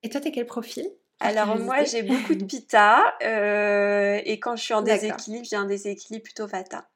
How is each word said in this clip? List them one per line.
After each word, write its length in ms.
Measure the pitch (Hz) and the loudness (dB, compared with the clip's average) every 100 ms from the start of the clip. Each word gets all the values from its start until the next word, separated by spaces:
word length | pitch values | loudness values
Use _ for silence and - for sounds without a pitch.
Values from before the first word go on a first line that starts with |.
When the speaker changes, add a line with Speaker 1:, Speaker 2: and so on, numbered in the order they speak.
Speaker 1:
Et 60 | 226 | -6
toi, 120 | 277 | -6
t'es 100 | 294 | -6
quel 140 | 269 240 | -6 -6
profil, 420 | - 233 - 359 - _ _ | -8 -10 -10 -10 -12 _ _
par 80 | 208 | -2
Speaker 2:
Alors, 280 | 214 208 220 | 0 0 0
moi, 180 | 233 262 | 0 0
Speaker 1:
curiosité ? 140 | 294 233 | 0 -2
Speaker 2:
j'ai 60 | |
beaucoup 320 | 208 262 214 196 | 0 -2 0 -2
de 100 | 196 | -2
Speaker 1:
<laughs> 0 | |
Speaker 2:
Pitta, 680 | 262 - 220 208 240 440 - | -10 2 6 8 8 6 2
euh, 1000 | - 220 208 208 208 202 202 202 202 208 | -2 0 2 2 2 2 4 2 2 0
et 160 | - 214 | -2 -4
quand 160 | 240 233 | -4 -6
je 80 | |
suis 100 | - | -2
en 80 | 220 | 0
Speaker 1:
D'accord. 200 | 214 208 | 2 0
Speaker 2:
déséquilibre, 440 | 214 - - 220 240 | 0 -6 -10 -12 -6
j'ai 80 | 214 | -6
un 80 | 196 | -4
déséquilibre 580 | 202 202 196 - 220 | -4 -6 -10 -12 -16
plutôt 240 | 220 - 208 | -14 -12 -10
Vata. 400 | 190 185 - - | -8 -10 -14 -16